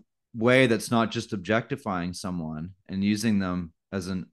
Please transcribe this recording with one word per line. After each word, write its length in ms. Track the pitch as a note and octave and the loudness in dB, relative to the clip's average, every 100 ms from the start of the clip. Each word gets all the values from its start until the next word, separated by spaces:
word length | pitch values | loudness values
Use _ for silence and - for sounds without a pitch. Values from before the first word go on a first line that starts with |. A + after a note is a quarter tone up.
| _ _ _ | _ _ _
way 320 | A#2 A#2 B2+ B2+ | 0 4 6 6
that's 240 | A2 - | 4 2
not 200 | A#2 A2+ | 0 2
just 220 | A#2+ - | -2 -6
objectifying 800 | G#2 F2 A2 - C3+ A2 F2+ F2 | -8 0 0 0 -8 -4 -4 -4
someone 580 | F2+ G2 F2+ D#2 D#2 F2 - - | -6 -8 -6 -8 -10 -12 -16 -8
and 140 | F#2+ | -2
using 380 | G2+ G#2 A2+ G2+ | 2 2 2 2
them 320 | F#2 F2+ E2 _ - | 0 -4 -6 _ -8
as 140 | G2 F2+ | -6 -4
an, 180 | F#2+ D#2+ | -6 -8